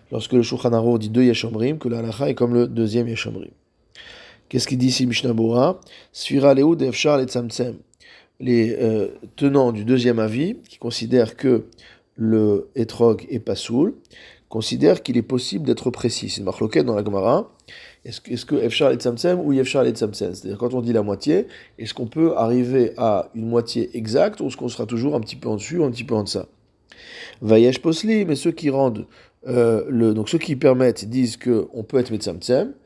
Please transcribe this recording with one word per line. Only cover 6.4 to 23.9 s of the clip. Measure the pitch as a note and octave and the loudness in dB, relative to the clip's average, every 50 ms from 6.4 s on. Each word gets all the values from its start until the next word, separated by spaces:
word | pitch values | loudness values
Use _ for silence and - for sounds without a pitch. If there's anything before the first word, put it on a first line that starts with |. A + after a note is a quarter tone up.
| C3+ C#3+ C3+ | 6 6 6
Leoud | C3+ C#3 D#3+ E3+ D#3 | 6 6 4 4 2
Efshar | C3 C3 A2+ - - D3+ D3 C#3 | 0 -2 -2 0 2 2 2 2
Letzamtzem. | C3 B2 - B2 A#2+ A2+ - - B2+ B2 G#2+ - - _ _ _ - - - - _ _ _ - | 0 -2 -4 -6 -6 -6 -4 -6 -6 -6 -6 -12 -16 _ _ _ -20 -20 -20 -20 _ _ _ -6
Les, | C3 B2+ A#2+ A#2 A2 A#2 A2+ - | -2 2 2 4 2 2 0 0
euh, | B2 A2+ A2 G#2+ G2 - - - - G#2 - | 0 0 2 0 -2 -4 -6 -12 -20 -16 -4
tenants | - C#3 C#3 C#3 C#3 C3 A#2+ | 0 2 4 4 4 4 2
du | A2+ G#2 G#2 | 2 0 0
deuxième | A#2 B2+ C3 A#2+ B2 A#2 A2+ | 2 2 4 4 4 2 2
avis, | A2 G#2+ A2 B2 D#3 F#3+ A#3+ - - - | 0 0 0 -2 -2 -4 -4 -8 -14 -20
qui | - - | -16 -10
considèrent | - A#2 - - A2+ A#2 B2 B2 A2+ G#2+ - | -8 -8 -6 -6 -2 2 4 4 4 2 0
que | - - C3 B2 A2 - - _ _ - - _ _ _ _ _ | -2 0 2 2 2 0 -4 _ _ -20 -20 _ _ _ _ _
le | - A2+ A2 A2 A2 G#2+ G#2 G2+ F#2+ - - - | -4 0 2 2 4 4 4 2 0 -2 -4 -6
hétrog | C3+ A2+ A2+ - - A#2 A#2 G#2+ G#2 - - | -6 -6 -4 0 2 4 4 2 2 -2 -8
est | C#3 A2+ | -8 -6
pasoul, | G#2 - G2+ - - - A#2 B2+ D#3+ A3 - - _ _ - - - - - _ _ - | -6 -6 -6 -6 -6 -2 0 0 0 0 -2 -6 _ _ -20 -20 -20 -20 -20 _ _ -10
considèrent | - A2+ G#2+ - B2 - C#3 E3 F3+ - | -8 -6 -6 -4 -2 2 2 2 2 2
qu'il | - - A#2+ A#2+ | 0 -2 -2 -2
est | |
possible | A2+ - B2+ B2 B2 - F#3+ F#3+ D3+ | -2 -2 -4 -4 -4 -4 -6 -4 -2
d'être | B2 A#2+ - - B2+ | -2 -2 -2 -2 -6
précis. | A#2+ - - A#2+ - - G#2+ G2+ | -4 -4 -4 -4 -4 -6 -8 -8
C'est | - G#2 | -8 -8
une | G2+ | -6
marloquette | F#2 - - A2 A2+ - D#3+ C#3 | -6 -6 -4 -4 -2 0 0 0
dans | A#2+ A2 | 0 0
la | G#2 G#2 | -2 -2
Gemara. | G#2+ G2+ G2 F#2 A2+ C3+ F3+ A#3+ - _ _ _ - - - - - - _ - | -2 -2 -2 0 2 2 0 -2 -4 _ _ _ -20 -20 -20 -20 -20 -20 _ -18
Est-ce | - A2+ - | -16 -16 -16
que, | - - | -12 -10
est-ce | B2 A#2 - | -10 -10 -6
que | - C#3+ | -4 -2
Efshar | C3 A#2 A#2 - - D#3 C3 | -2 -2 -2 0 2 2 2
Letzamtzem | C3 B2 - B2 A#2+ A#2 - F3 F3+ F3+ | 2 0 -2 -4 -4 -2 0 0 0 0
ou | D#3+ D3 | 0 0
Yefshar | C#3 C3 B2+ C3 - C#3 B2 | 0 0 0 0 0 0 0
Letzamtzem ? | B2 A2+ A#2+ A#2 G#2 G#2 - G2+ F#2 | 0 0 -2 -4 -6 -6 -6 -8 -8
C'est-à-dire | F#2 G2 - G2 G2+ | -8 -10 -10 -10 -8
quand | G#2 A#2+ A#2+ | -6 -4 -4
on | B2+ B2+ | -4 -4
dit | A#2 A#2+ A#2 | -2 0 0
la | A2 | 0
moitié, | G#2 G#2 G2 G2 - C#3+ D#3+ F#3+ A#3+ - - - - - _ - | 0 -2 -4 -4 -2 0 0 0 0 -4 -10 -20 -20 -20 _ -16
est-ce | A#2 A2 | -14 -12
qu'on | - - B2 | -10 -10 -10
peut | A2+ - D#3 E3 E3 D3+ | -6 -2 0 0 2 2
arriver | - A2+ A2+ A#2+ B2+ B2 A#2+ C3 C3 A#2+ - - | 0 0 2 2 0 0 2 2 2 2 2 0
à | - A#2+ A2+ G#2 F#2 E2+ - - | 0 0 2 2 0 -2 -4 -8
une | A2+ A2 | -8 -4
moitié | A#2 A#2 A#2+ A#2 - - B2 - - | -2 0 0 0 -2 -2 -4 -4 -4